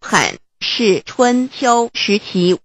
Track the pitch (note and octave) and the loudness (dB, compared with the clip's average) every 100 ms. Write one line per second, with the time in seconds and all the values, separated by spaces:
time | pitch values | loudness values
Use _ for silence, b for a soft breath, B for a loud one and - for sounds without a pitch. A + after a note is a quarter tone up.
0 | - F3 G2+ - _ - - - A3+ F3+ | -2 0 0 -4 _ -12 -6 0 0 0
1 | - - B3 B3 B3+ - B3+ A#3+ A#3 - | -2 0 2 2 -2 -2 0 2 0 -4
2 | - G3+ - F#3 F3 F3+ | -2 -2 -2 0 2 0